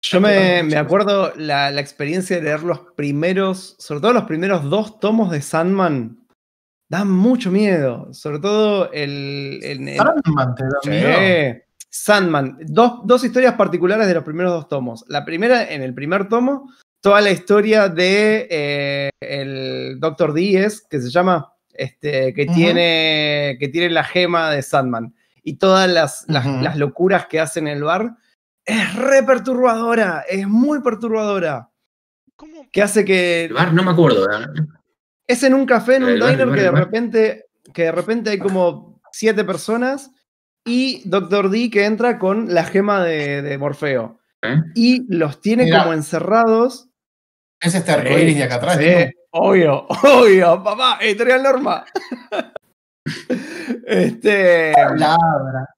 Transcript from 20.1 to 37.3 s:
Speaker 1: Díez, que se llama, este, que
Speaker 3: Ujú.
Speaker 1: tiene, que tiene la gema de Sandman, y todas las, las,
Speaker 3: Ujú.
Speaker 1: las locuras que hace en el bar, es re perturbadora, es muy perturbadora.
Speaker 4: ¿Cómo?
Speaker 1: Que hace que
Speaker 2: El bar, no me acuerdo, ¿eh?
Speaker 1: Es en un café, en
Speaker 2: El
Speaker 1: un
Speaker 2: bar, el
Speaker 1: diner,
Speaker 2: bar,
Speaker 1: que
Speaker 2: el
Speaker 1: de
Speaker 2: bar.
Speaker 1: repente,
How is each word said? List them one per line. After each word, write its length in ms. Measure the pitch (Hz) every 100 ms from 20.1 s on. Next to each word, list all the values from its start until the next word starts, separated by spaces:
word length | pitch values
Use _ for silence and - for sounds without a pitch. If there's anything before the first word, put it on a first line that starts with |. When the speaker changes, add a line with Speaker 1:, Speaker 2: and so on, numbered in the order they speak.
| 156 160
Speaker 1:
Díez, 480 | 151 196 190 202 208 _
que 100 | 147
se 80 | 123
llama, 440 | 156 180 175 143 _ _
este, 600 | - 135 _ 147 139 131
que 100 | 127
Speaker 3:
Ujú. 100 | 147 170
Speaker 1:
tiene, 1000 | 170 175 170 165 160 156 151 147 143 127
que 80 | 143
tiene 200 | 160 175
la 140 | 165
gema 480 | 147 180 175 170 160
de 100 | 147
Sandman, 520 | 127 147 131 117 113 _ _ _
y 100 | - 143
todas 320 | 190 190 190
las, 360 | 170 151 - -
las, 180 | 151 131
Speaker 3:
Ujú. 160 | 135
Speaker 1:
las 160 | 135 143
locuras 500 | 143 - 180 190 -
que 120 | 156
hace 180 | 156 170
en 80 | 151
el 160 | 143
bar, 320 | 147 180 233 226 _ _ _ _ -
es 300 | 220 190 196
re 280 | 269 269
perturbadora, 1000 | 262 247 254 247 254 226 233 233 202 160 -
es 180 | 190 196
muy 340 | 220 277 294
perturbadora. 880 | 247 226 226 220 214 196 165 135 120 _ _ _ _ _ _ _
Speaker 4:
¿Cómo? 300 | 302 320 277
Speaker 1:
Que 100 | -
hace 200 | 208 214 190
que 400 | 185 175 170 165
Speaker 2:
El 80 |
bar, 200 | - 170
no 100 | 165
me 80 | 185
acuerdo, 340 | 165 156 107 98
¿eh? 140 | 104 - 151 156 - _ _ _ _ _
Speaker 1:
Es 160 | 240
en 100 | 262
un 120 | 262 262
café, 300 | 233 226 262
en 80 |
Speaker 2:
El 100 | 254 240
Speaker 1:
un 40 |
Speaker 2:
bar, 80 | 240
el 60 | 254
Speaker 1:
diner, 100 | 262
Speaker 2:
bar, 80 | -
Speaker 1:
que 40 |
Speaker 2:
el 40 | 190
Speaker 1:
de 60 |
Speaker 2:
bar. 120 | 175 175
Speaker 1:
repente, 600 | 214 233 220 220